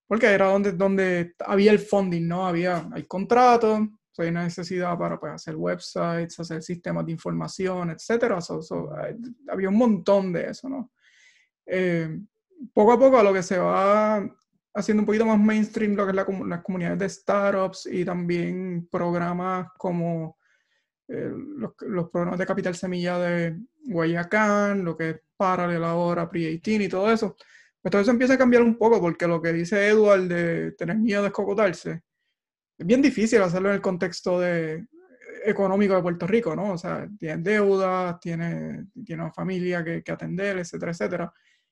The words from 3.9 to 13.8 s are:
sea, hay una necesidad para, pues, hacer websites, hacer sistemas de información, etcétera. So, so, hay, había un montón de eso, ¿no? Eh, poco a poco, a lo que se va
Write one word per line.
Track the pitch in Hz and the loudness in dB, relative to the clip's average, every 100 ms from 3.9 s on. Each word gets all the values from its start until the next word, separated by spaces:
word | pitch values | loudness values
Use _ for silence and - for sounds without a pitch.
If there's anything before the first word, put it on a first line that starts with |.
| - _ | -6 _
sea, | - | -6
hay | 170 | -4
una | 170 | -2
necesidad | 175 180 175 180 175 175 | -4 -6 -6 -4 -4 -2
para, | 170 165 | -4 -4
pues, | 156 | -8
hacer | 160 - | -12 -10
websites, | 160 175 175 - 185 170 170 170 - | -6 -4 -4 -6 -4 -2 -2 -6 -8
hacer | 170 160 | -10 -10
sistemas | 160 175 180 170 | -10 -10 -6 -6
de | 165 | -6
información, | 160 175 165 160 - 185 180 175 | -8 -6 -6 -6 -6 -4 -4 -6
etcétera. | 165 - 233 240 185 | -6 -4 -2 0 -2
So, | 175 160 | -6 -10
so, | 170 175 170 | -8 -8 -8
hay, | - - 226 240 - - | -8 -10 -10 -14 -14 -10
había | 185 190 | -4 0
un | 208 | 2
montón | 240 196 175 202 190 | 4 2 4 2 2
de | 165 - | -4 -6
eso, | - 269 | -8 -10
¿no? | 269 - _ _ _ _ _ _ _ | -10 -12 _ _ _ _ _ _ _
Eh, | - 185 180 170 160 160 208 _ _ 359 240 | -6 -2 0 -2 -4 -8 -14 _ _ -20 -2
poco | - 214 | 4 6
a | 240 | 8
poco, | 269 254 | 8 8
a | |
lo | 202 | 6
que | 190 | 4
se | 175 185 | 0 0
va | 175 185 | 2 2